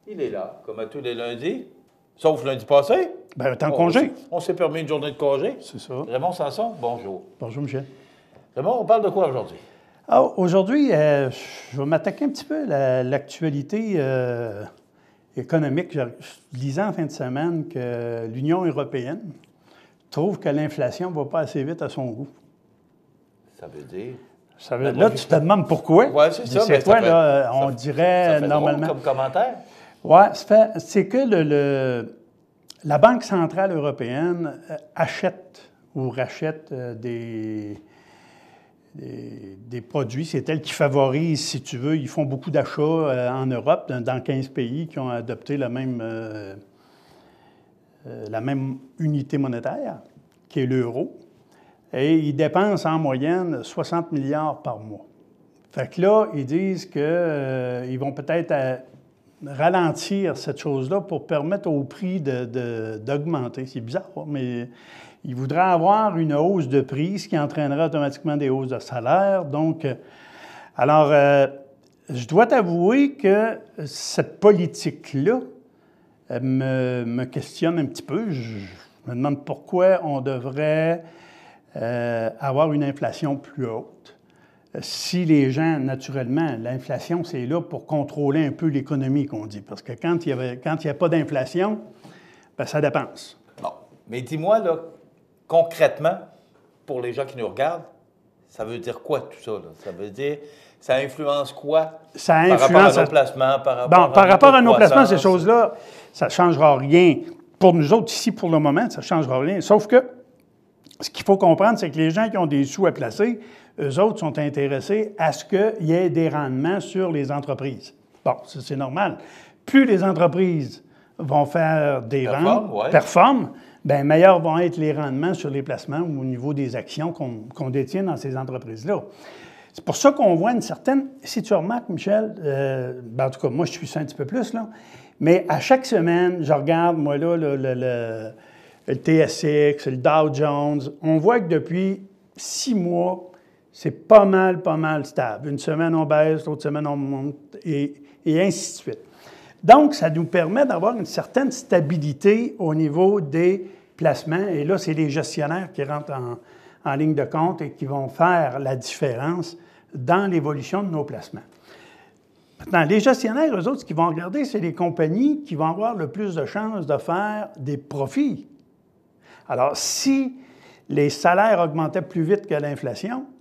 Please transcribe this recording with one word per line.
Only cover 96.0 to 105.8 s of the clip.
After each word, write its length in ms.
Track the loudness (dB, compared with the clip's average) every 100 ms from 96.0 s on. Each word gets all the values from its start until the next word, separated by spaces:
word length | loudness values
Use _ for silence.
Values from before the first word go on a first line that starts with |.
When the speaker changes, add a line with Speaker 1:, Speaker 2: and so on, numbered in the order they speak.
| -2 -2 -10 _ _ _ _ _ -10
Speaker 1:
pour 160 | -6
les 100 | -6
gens 140 | -6 -8
qui 120 | -6
nous 100 | -8
regardent, 340 | -2 -4 -4 -12 _ _ _ _ _ _
ça 160 | -12
veut 140 | -10 -8
dire 240 | -10 -10
quoi, 200 | -6 -6 -6
tout 120 | -16
ça, 100 | -12
là ? 200 | -12 -12 -16
Ça 120 | -16
veut 180 | -12 -14
dire, 280 | -8 -6 -8 -14 -20 _ _
ça 160 | -2 -2
influence 560 | -2 -6 -4 -2 -4
quoi 480 | -8 0 0 0 -8 _ -8
Speaker 2:
Ça 180 | 2
Speaker 1:
par 80 | 4
rapport 100 | 6
à 140 | 6 8
Speaker 2:
influence 300 | 10 8 8
Speaker 1:
nos 60 |
Speaker 2:
à 60 | 4
Speaker 1:
placements, 520 | 4 2 2 0 2
par 180 | 0 -2
rapport 300 | 4 6 8
Speaker 2:
Bon, 60 |
par 100 | 8
Speaker 1:
à 40 | 8
Speaker 2:
rapport 240 | 10 10
Speaker 1:
notre 80 | 10
Speaker 2:
à 20 |
nos 140 | 8 8
placements, 300 | 10 10 8
ces 100 | 6
Speaker 1:
croissance ? 60 |
Speaker 2:
choses-là, 520 | 4 4 6 4 4 -2